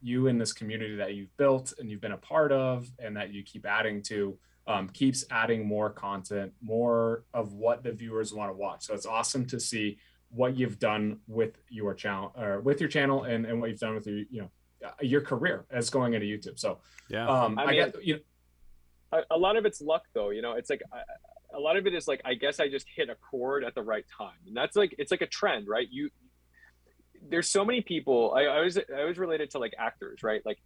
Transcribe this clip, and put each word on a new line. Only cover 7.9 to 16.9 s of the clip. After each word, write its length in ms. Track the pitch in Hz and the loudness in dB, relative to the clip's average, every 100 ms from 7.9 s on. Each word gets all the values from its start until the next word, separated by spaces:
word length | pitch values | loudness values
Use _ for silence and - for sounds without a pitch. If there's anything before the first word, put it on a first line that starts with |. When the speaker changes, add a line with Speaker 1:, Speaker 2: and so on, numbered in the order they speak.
Speaker 1:
viewers 420 | 107 113 110 107 | -6 -4 -2 -2
wanna 180 | 104 101 | -4 -6
watch. 340 | 95 98 87 - | -4 -6 -6 -8
So 80 | |
it's 120 | 101 104 | -6 -4
awesome 400 | 113 117 135 127 | -2 0 -2 -2
to 140 | 117 | -4
see 380 | - 113 104 101 _ _ _ | -4 -2 -2 -4 _ _ _
what 280 | 117 127 131 | 0 0 2
you've 200 | 120 101 | 0 0
done 440 | 110 107 107 107 - | 0 2 0 -2 -6
with 300 | 113 110 - - | -2 -2 -2 -14
your 240 | 113 101 | -6 -4
channel, 400 | 95 107 98 98 - | -4 -4 -4 -6 -6
or 220 | 107 98 | -4 0
with 220 | 127 143 | 2 2
your 80 | 151 | 2
channel, 340 | 151 139 139 | 2 2 2
and, 220 | 127 113 117 | 0 -2 0
and 160 | 117 | -2
what 80 | 113 | -2
you've 100 | 104 | -4
done 160 | 110 110 | -4 -4
with 100 | 107 | -4
your, 100 | 104 104 | -6 -6
you 120 | 113 | -8
know, 100 | 92 - _ - 101 | -12 -14 _ -16 -14
uh, 60 | - | -4
your 220 | 135 143 | 2 4
career 440 | 139 120 90 - - | 4 0 0 -2 -4
as 180 | 123 - | -2 0
going 240 | 135 123 113 | 2 2 2
into 120 | 104 | 0
YouTube. 320 | 104 - - | -4 -8 -4
So, 200 | 104 90 - | -4 -4 -10